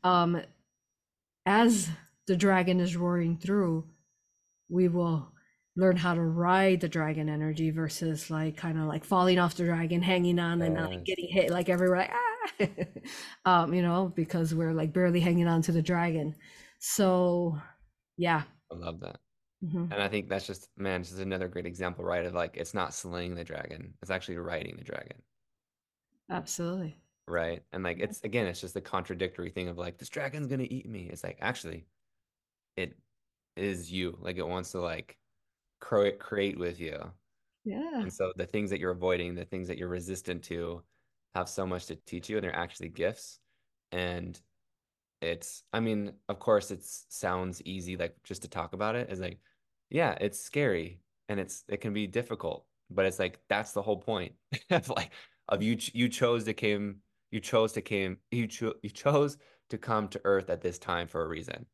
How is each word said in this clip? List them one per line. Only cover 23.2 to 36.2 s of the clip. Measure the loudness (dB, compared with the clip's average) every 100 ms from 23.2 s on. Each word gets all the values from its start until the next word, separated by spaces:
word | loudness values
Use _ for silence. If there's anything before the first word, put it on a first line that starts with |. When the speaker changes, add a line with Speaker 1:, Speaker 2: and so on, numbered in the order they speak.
| -6
Speaker 2:
the | -8
dragon, | -8 -8 -10 -12 -14 -16
it's | -6
actually | -6 -4 -8
riding | -6 -6 -6 -12
the |
dragon. | -10 -10 -10 -18 _ _ _ _ _ _ _ _ _ _ _
Speaker 1:
Absolutely. | -8 -6 -4 -4 -4 -6 -10 _ _ -4
Speaker 2:
Right? | -2 0 -4 _
And, | -4
like, | -4 -2
Speaker 1:
Yeah. |
Speaker 2:
it's, | -4 -4
again, | -2 0 -2
it's | -4
just | -8
the | -10
contradictory | -4 -6 -4 -4 -4 -4 -8
thing | -6 -6
of, | -6
like, | -8 -10
"This | -12
dragon's | -8 -6 -6 -6
gonna | -4 -4
eat | -8 -10
me." | -12 -12
It's | -10
like, | -12 -4
actually, | -4 -4 -8 -12 -14 _ _ _ _ _ _ _ _ -6
it | -6 -8 _ _ _ _ _ -4
is | -4 -4 -4
you. | -4 -4 -4
Like, | -8 -6
it | -4
wants | -4 -4
to, | -4
like, | -4 -6 -10 -20 _ _ _ _ _ _
cre-, | 0 4 4
create | 2